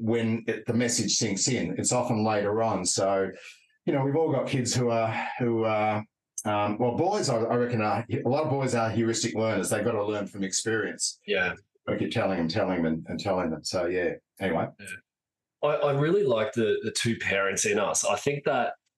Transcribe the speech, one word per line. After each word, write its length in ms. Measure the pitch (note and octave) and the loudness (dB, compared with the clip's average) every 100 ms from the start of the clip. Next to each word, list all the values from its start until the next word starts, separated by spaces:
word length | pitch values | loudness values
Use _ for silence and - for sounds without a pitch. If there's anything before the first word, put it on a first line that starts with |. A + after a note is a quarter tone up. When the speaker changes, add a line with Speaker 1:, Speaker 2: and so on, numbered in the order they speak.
Speaker 1:
when 400 | A2 A#2 A2+ A2+ - | 0 2 2 0 -2
it, 180 | G#2+ - | -4 0
the 60 | |
message 420 | A2+ A#2+ - G2 - | 0 2 0 0 0
sinks 320 | A2 F#2+ - | 0 0 0
in. 280 | A2+ F2+ F2 | 0 -2 -2
It's 120 | G2 | 0
often 320 | B2 B2 A2 | 2 2 2
later 380 | A2 G#2+ G2+ A2 | 2 2 2 2
on. 240 | A2+ G2 F2 | 0 0 0
So, 460 | - G2 G2 F#2+ - - - _ _ - | 0 2 2 0 -4 -16 -20 _ _ -2
you 80 | |
know, 120 | C#3+ C#3 | 0 2
we've 100 | D3+ | 2
all 160 | D#3 | 2
got 160 | C3 - | 0 0
kids 280 | C3 A2+ B2+ | 0 0 0
who 160 | A#2+ | 2
are, 360 | A#2 A2+ A2+ - - | 2 0 -2 -4 -2
who 240 | A#2+ A2+ | 0 2
are, 420 | A2 G#2+ G#2+ G#2+ A2 _ _ - G#2+ | 2 2 2 0 -4 _ _ -8 -2
um, 320 | G#2 G#2 G#2+ | 0 0 0
well, 180 | B2 A#2+ | 0 2
boys, 340 | F3 G#3 C#3 | 2 0 0
I, 80 | A2+ | 0
I 180 | A#2 A#2+ | 2 0
reckon, 260 | A#2+ A2 | 0 0
are, 240 | G#2 A2+ - | 0 0 -2
a 180 | - B2 | -2 0
lot 140 | D3 | 0
of 80 | C#3+ | 0
boys 240 | C#3 C3 A#2+ | 0 0 0
are 160 | A2 | 0
heuristic 420 | A#2 A2+ A2+ A#2 | 0 0 0 -2
learners. 380 | A2 A2 G2 - | -2 0 0 0
They've 120 | G#2+ | 0
got 100 | G#2+ | 0
to 120 | G#2+ G#2 | 0 -2
learn 220 | G#2 G2 | -2 -4
from 160 | G2+ | -6
experience. 760 | F#2+ - A2 A2 F#2+ E2+ - - - | -4 -2 0 -2 -2 -4 -6 -6 -2
Speaker 2:
Yeah. 280 | G2 F2+ - _ _ - | 0 0 -4 _ _ -6
Speaker 1:
Like 140 | - | -2
you're 100 | - | -2
telling 280 | A2+ G2 F#2 | 0 0 0
them, 100 | E2 | 0
telling 300 | G#2+ F#2+ F2+ | 0 0 0
them, 80 | E2 | 0
and, 200 | D#2+ - | -2 -4
and 100 | F2 | -6
telling 300 | G2 F#2 E2+ | -2 0 0
them. 120 | D#2+ - | -4 -4
So, 220 | - F2 | -2 0
yeah, 240 | F2+ E2+ - _ - | 0 -2 -4 _ -6
anyway. 280 | F#2+ - - - | -2 0 -2 -8
Speaker 2:
Yeah. 880 | G2 - _ _ _ _ _ - D3 | -14 -16 _ _ _ _ _ -2 0
I, 40 | D3 | 2
I 160 | D3 C#3 | 2 2
really 240 | D3+ G3+ | 4 4
like 300 | C3+ A2 G#2+ | 4 2 0
the, 240 | A#2 G#2+ G2 | 0 2 2
the 80 | A2 | -2
two 260 | - A#2 A2 | -2 -2 0
parents 480 | F#2+ G2 G2 F#2+ G#2+ | 0 0 0 0 0
in 120 | G#2 | 2
us. 280 | F#2 D#2 G2 | 2 0 0
I 100 | G2+ | 0
think 300 | C#3+ D3 D#3 | 0 -2 0
that 300 | B2+ A#2 - _ | 0 0 -4 _